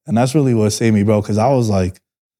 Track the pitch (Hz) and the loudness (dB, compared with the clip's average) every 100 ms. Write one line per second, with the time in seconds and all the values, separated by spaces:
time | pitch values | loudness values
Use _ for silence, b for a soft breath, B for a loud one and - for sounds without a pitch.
0 | - 107 127 156 139 117 107 101 113 107 | -6 -2 0 0 0 0 0 0 0 2
1 | 101 107 101 104 117 135 113 113 92 - | 2 0 0 -2 0 0 0 0 -2 -6
2 | _ _ _ _ | _ _ _ _